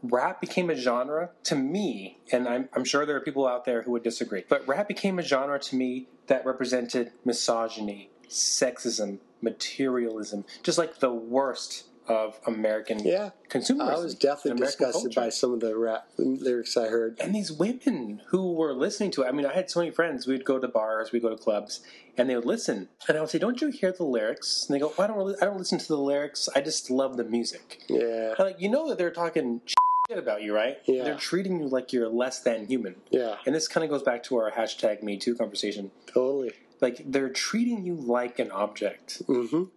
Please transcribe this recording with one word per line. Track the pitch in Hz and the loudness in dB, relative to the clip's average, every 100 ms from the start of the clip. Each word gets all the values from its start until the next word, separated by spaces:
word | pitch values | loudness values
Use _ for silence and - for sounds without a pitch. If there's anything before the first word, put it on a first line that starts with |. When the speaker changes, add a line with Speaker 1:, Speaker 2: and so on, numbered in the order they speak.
Speaker 1:
rap | 120 123 151 185 | 2 2 2 -2
became | 170 - 175 | -4 0 0
a | 143 | 0
genre | 123 120 131 156 175 - | 2 2 0 -2 -4 -8
to | - 151 | -2 0
me, | 135 185 196 104 95 - - | 0 0 -2 -4 -10 -16 -2
and | 123 123 | 0 2
I'm, | 123 131 | -2 -2
I'm | 123 127 | -4 0
sure | 143 147 | 0 2
there | 143 | -2
are | |
people | 151 135 131 | -2 0 0
out | 123 127 | 0 0
there | 117 | -2
who | 120 | 0
would | 120 | -2
disagree, | 113 113 113 98 - | -2 -4 -4 -6 0
but | 143 127 | 0 2
rap | 143 208 | 0 0
became | 202 196 180 | 0 0 0
a | |
genre | 151 135 139 139 | 2 2 2 -2
to | - 131 | -2 0
me | 127 127 127 - - | 0 -2 -8 -20 0
that | 131 131 | 2 2
represented | 131 123 127 120 127 120 - | -2 0 0 0 -2 -2 -2
misogyny, | 127 117 - 117 113 107 104 101 95 - - | -2 0 2 2 0 -4 -8 -8 -16 -20 -10
sexism, | - - - 131 - 123 110 101 98 - _ | -2 0 2 0 0 -4 -2 -4 -6 -14 _
materialism, | 117 - - - 135 127 117 110 104 101 98 - | -4 -4 -8 -2 0 2 -2 -4 -6 -8 -8 -6
just, | - 170 | -2 0
like, | 160 - | 0 0
the | 131 | 0
worst | 120 113 127 135 117 - - - - - | 0 0 0 0 -2 -8 -12 -14 -20 0
of | 113 110 - - | 0 0 -4 -4
American | 110 107 107 110 107 104 | 0 0 0 -2 0 2
Speaker 2:
Yeah. | 185 208 - - | 2 0 -10 -4
Speaker 1:
consumerism | - - 277 - | -4 2 2 2
Speaker 2:
I | 156 | 0
was | 170 - | -2 2
definitely | 139 143 147 | 2 2 0
Speaker 1:
and | 127 | 0
American | 131 - 131 | 0 2 0
Speaker 2:
disgusted | 160 127 | 2 0
Speaker 1:
culture. | 113 | 0
Speaker 2:
by | 117 | 0
some | - 127 | 0 0
of | 123 | 0
the | 113 110 | 0 0
rap | 113 110 - - | 0 -2 -6 -2
lyrics | 131 131 127 123 113 123 | 0 2 0 0 0 0
I | 113 | 2
heard. | 117 113 117 | 2 0 -2
Speaker 1:
And | - 208 | -2 -2
these | 175 | -2
women | 151 190 247 - 185 113 104 - | 0 0 0 0 -2 -4 -8 -2
who | 185 185 | 0 2
were | 165 156 | 0 0
listening | 135 170 - 196 | 2 0 0 -2
to | - | 0
it, | 127 | 0
I | |
mean, | 143 139 | 2 2
I | |
had | 165 - | 0 0
so | 175 | 0
many | 165 | 0
friends, | - 165 131 117 | 2 0 0 -2
we'd | 131 | -2
go | 131 131 | 2 0
to | 127 | 2
bars, | 113 110 110 110 | 0 2 0 0
we'd | 120 | 0
go | 113 | 0
to | 110 | 0
clubs, | - 104 104 - - - - - | 0 0 -2 -12 -14 -20 -12 0
and | 135 | 2
they | 123 | 2
would | 120 | 0
listen. | 226 - 110 92 _ - | -2 0 -4 -6 _ 0
And | 151 | 0
I | |
would | 156 | 2
say, | 165 | 0
"Don't | 196 247 | 0 0
you | 302 | -2
hear | - 185 | 0 -2
the | 185 | 0
lyrics?" | 160 120 107 143 - - - | 0 2 0 -2 -2 -2 0
And | 143 | 0
they | |
go, | 151 151 | 0 2
"Well, | 202 | 0
I | |
don't | 214 | 2
really, | 196 196 | -2 2
I | 190 | 0
don't | 196 | 0
listen | 180 170 | -2 -2
to | - | 0
the | 151 | 0
lyrics, | 139 143 147 - - - | 2 0 -2 -4 0 0
I | |
just | 143 156 - | 0 -4 0
love | 127 135 123 | 0 0 0
the | |
music." | 113 117 117 - - - - | -2 0 -2 -8 -16 -20 0
Speaker 2:
Yeah. | 113 117 113 113 110 | 2 2 0 -2 2
Speaker 1:
I'm | 190 | 2
like, | 185 | 2
"You | 190 | 0
know | 262 320 | 0 0
that | 185 | 0
they're | 175 | -2
talking | 165 170 160 131 117 - - - - 1017 | 0 -2 0 0 -4 2 4 6 2 0
shit | - | -2
about | 120 107 | -2 -2
you, | 107 104 | 0 2
right? | 117 139 - | 0 -2 0
Speaker 2:
Yeah. | 131 | 2
Speaker 1:
They're | 127 147 | 0 -4
treating | - 175 196 180 | -2 -2 0 -2
you | 143 | 0
like | 131 127 | -2 0
you're | 127 113 | 0 0
less | 117 131 127 | 0 0 0
than | 123 113 104 | -2 -2 0
human." | 127 98 90 - | -2 -2 -10 0
Speaker 2:
Yeah. | 131 120 101 - | 2 2 -2 0
Speaker 1:
And | 156 | 0
this | 151 | 2
kinda | - 160 | 0 0
goes | 147 | 0
back | - 120 | 0 0
to | - 123 | 0 0
our | 110 | 2
hashtag | 110 110 - 113 107 | 0 -2 0 0 0
Me | 107 101 | -4 -2
Too | 123 117 | -2 0
conversation. | 110 - 104 101 98 - - | -2 -2 -4 -4 -8 -12 0
Speaker 2:
Totally. | - 127 139 123 - - _ | 2 2 2 -2 -6 -20 _
Speaker 1:
Like, | 127 120 143 | 0 0 -2
they're | 135 135 | 0 0
treating | - - 214 247 226 180 | -2 0 2 2 0 -2
you | 170 | -2
like | 123 120 123 - | 2 2 2 -2
an | 110 | -4
object | 98 104 - 104 - - - - | 0 -2 0 -4 -4 -14 -10 0
Speaker 2:
Mm-hmm. | 127 117 151 185 | 2 2 0 0